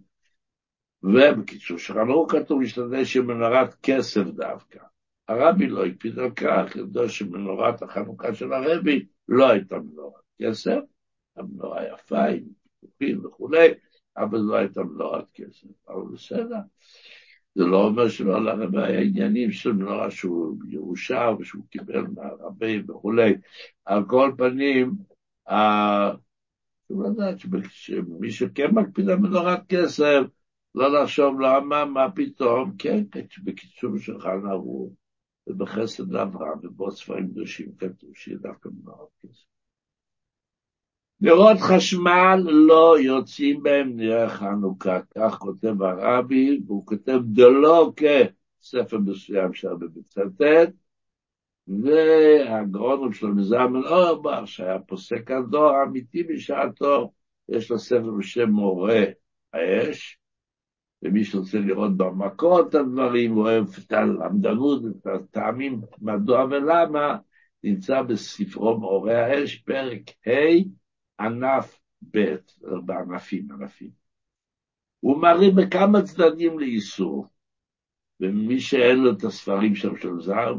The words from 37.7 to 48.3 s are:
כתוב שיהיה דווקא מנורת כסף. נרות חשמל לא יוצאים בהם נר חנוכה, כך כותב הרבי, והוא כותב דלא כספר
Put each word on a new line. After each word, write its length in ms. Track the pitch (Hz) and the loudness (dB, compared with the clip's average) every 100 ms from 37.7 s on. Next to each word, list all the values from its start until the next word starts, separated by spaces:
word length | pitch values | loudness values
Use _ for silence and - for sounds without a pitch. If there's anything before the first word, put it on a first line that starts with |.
| - | -12
כתוב 320 | 95 - 73 - | -12 -12 -20 -20
שיהיה 220 | - - | -16 -14
דווקא 320 | - - - | -14 -16 -18
מנורת 400 | - - - - _ | -18 -20 -20 -20 _
כסף. 300 | - _ _ _ _ _ _ _ _ _ _ _ _ _ _ _ _ _ _ - | -20 _ _ _ _ _ _ _ _ _ _ _ _ _ _ _ _ _ _ 0
נרות 340 | 202 170 214 214 | 6 10 10 8
חשמל 840 | - 185 - 180 175 180 185 190 175 151 156 | 4 2 2 0 2 4 6 4 6 8 10
לא 320 | 160 165 156 | 10 10 8
יוצאים 640 | 131 135 - - 143 143 | 6 0 -2 -4 -2 0
בהם 320 | 143 143 135 117 | 0 0 0 -4
נר 340 | 113 113 113 | -2 0 -2
חנוכה, 680 | 98 101 104 98 92 95 92 - 107 | -4 -4 -2 -4 -4 -4 -4 -6 -4
כך 220 | 110 104 | -2 -2
כותב 440 | 98 95 110 101 | -10 -6 -4 -2
הרבי, 800 | 95 90 107 123 123 135 135 139 107 | -2 -2 0 0 2 2 2 0 -4
והוא 200 | 101 - | -8 -6
כותב 340 | 104 - 127 | -6 0 -2
דלא 720 | 117 107 123 135 151 170 156 - | 2 8 8 10 8 8 6 2
כספר 1000 | 151 143 104 | 2 4 2